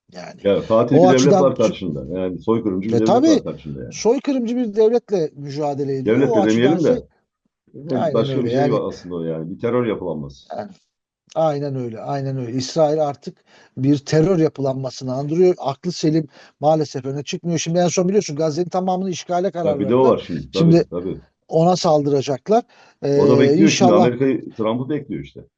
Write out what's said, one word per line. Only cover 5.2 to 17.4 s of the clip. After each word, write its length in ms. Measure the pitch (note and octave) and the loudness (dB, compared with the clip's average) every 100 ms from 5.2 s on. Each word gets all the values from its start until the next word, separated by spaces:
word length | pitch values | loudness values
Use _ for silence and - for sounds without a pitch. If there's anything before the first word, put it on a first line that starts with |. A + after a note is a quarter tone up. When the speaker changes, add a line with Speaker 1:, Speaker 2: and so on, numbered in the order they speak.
| D3+ C#3+ | -4 -6
Speaker 1:
mücadele 600 | C#3+ C#3+ D3 C#3 C#3 C3+ | -10 -6 -4 -4 -4 -2
ediyor. 180 | C3 B2 | 0 2
Speaker 2:
Devlet 160 | C#3+ | 2
Speaker 1:
O 40 | G#2+ | 2
Speaker 2:
de 40 | |
Speaker 1:
açıdan 240 | G#2+ A2+ | 2 4
Speaker 2:
demeyelim 200 | C3+ F3+ | 2 2
de. 40 | C3 | 2
Speaker 1:
şey 160 | E2 - _ _ _ _ _ _ | 0 -4 _ _ _ _ _ _
Speaker 2:
Yani 300 | - D3 B2+ | -18 -6 -4
Speaker 1:
Aynen 100 | A2+ | -2
Speaker 2:
başka 200 | A2+ C3+ | -2 -2
Speaker 1:
öyle. 120 | C3 A#2 | -2 -2
Speaker 2:
bir 40 | |
şey 100 | C3 | 0
Speaker 1:
Yani 140 | C#3+ | 0
Speaker 2:
var 80 | G#2+ F#2+ | 0 -4
aslında 260 | - F2+ F2 | -10 -10 -8
o 60 | |
yani. 280 | E2 D#2+ D#2+ | -6 -6 -8
Bir 100 | F#2+ | -8
terör 260 | A#2 B2 A#2 | -4 -2 -2
yapılanması. 600 | F#2+ F2+ D2+ C#2+ C#2+ - G2+ | -4 -6 -8 -10 -16 -14 -14
Speaker 1:
Yani, 140 | G#2 F#2 _ _ _ _ _ D#3 | -14 -18 _ _ _ _ _ -2
aynen 400 | D#3+ D3 C#3+ C3 | -2 -2 -6 -6
öyle, 240 | A#2+ A2 | -8 -10
aynen 380 | C#3 C#3 C3+ C3 | -8 -6 -6 -6
öyle. 140 | A#2 | -6
İsrail 560 | C3 B2+ E3 D3+ D#3 D3 | -6 -4 0 0 0 -2
artık 300 | - F#3 - _ _ _ C3+ | -6 -14 -20 _ _ _ -2
bir 200 | C3+ D3 | 0 0
terör 420 | - D#3 E3 F3 | 2 2 4 2
yapılanmasını 720 | D3+ - C3+ C3 C3 - C3 | 0 0 -4 -4 -8 -10 -8
andırıyor. 420 | C3 D3 E3 F3+ F3 | -6 -4 2 2 2
Aklı 340 | B2+ C3+ F3+ | -4 -6 -8
selim 360 | - D#3+ D#3+ D3+ - - _ | -2 0 0 -4 -12 -20 _
maalesef 460 | D3 D#3+ D3 C3+ C3 | 2 2 0 -6 -8
öne 180 | C#3+ | -8
çıkmıyor. 360 | C3+ F#3 | -8 -8